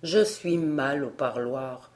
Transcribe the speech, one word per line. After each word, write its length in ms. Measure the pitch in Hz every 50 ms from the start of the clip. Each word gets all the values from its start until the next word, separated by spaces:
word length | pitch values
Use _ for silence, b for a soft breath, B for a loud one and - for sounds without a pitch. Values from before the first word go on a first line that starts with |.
| -
Je 180 | 165 165 214
suis 360 | 214 214 - - - 175 170 170
mal 440 | 165 156 151 147 135 135 143 147
au 80 | 139 123
parloir 800 | - - 131 131 110 123 123 120 127 135 131 131 127 123 - - _